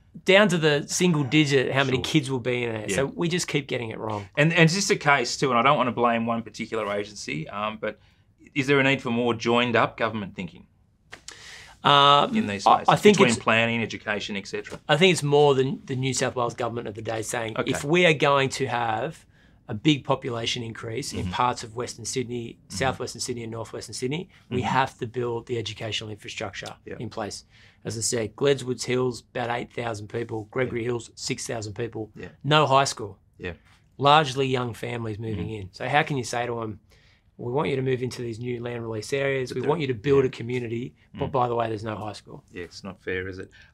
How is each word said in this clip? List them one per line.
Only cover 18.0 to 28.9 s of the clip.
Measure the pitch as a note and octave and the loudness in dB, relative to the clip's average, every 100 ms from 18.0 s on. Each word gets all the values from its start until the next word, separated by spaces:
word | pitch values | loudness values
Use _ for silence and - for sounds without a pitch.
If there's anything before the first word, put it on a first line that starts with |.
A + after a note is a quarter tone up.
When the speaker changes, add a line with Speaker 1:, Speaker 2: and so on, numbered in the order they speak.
| F3 | 4
Speaker 1:
are | |
going | C#3+ D3 C#3 C3+ | 4 4 4 2
to | - C3 | -2 -2
have | A#2+ A#2 A2 C#3 - - _ _ _ - | -2 -2 -2 -4 -8 -20 _ _ _ -12
a | |
big | G#2+ D#3 C#3+ | -2 2 2
population | - C3+ C3+ A#2 A#2 B2+ | 0 -2 -2 -4 -4 -4
increase | A2+ G#2+ A2+ A2+ D3 | -6 -10 -8 -8 -6
in | A2 | -6
Speaker 2:
Mm-hmm. | G2 | -4
Speaker 1:
parts | F2+ B2 B2 | 0 0 0
of | A#2 A2+ | -6 -8
Western | A#2+ - A2 | -8 -8 -6
Sydney, | C3 A#2 A#2+ A#2 - _ | -4 -4 -6 -10 -14 _
Speaker 2:
Mm-hmm. | G#2+ | -2
Speaker 1:
Southwestern | C3+ - B2+ A2+ | -2 -2 -6 -6
Sydney | - B2 | -6 -6
and | A2+ | -8
Northwestern | A2+ G#2+ A#2+ - | -8 -10 -10 -12
Sydney, | - B2+ D#3 F#3 _ _ | -6 -4 -4 -8 _ _
we | B2 | -4
Speaker 2:
Mm-hmm. | A2 | 0
Speaker 1:
have | B2+ C3+ - | 0 0 -4
to | A#2 | -8
build | B2+ A#2+ A#2 A#2 | -4 -4 -4 -4
the | A#2+ | -6
educational | G#2 - A2+ G#2 A2 | -6 -8 -6 -6 -8
infrastructure | G#2 A2+ - G#2 - G#2+ G#2 - | -12 -12 -8 -8 -8 -12 -14 -14
Speaker 2:
Yeah. | F#2+ | -10
Speaker 1:
in | A#2 | -10
place." | - G#2 - - _ - _ | -6 -8 -8 -16 _ -20 _
As | - A2+ | -8 -4
I | |
said, | G#2 A#2+ G#2+ - | -2 -2 -2 0
Gledswoods | C#3+ C#3 B2 A#2+ | 2 2 0 -6
Hills, | - | -2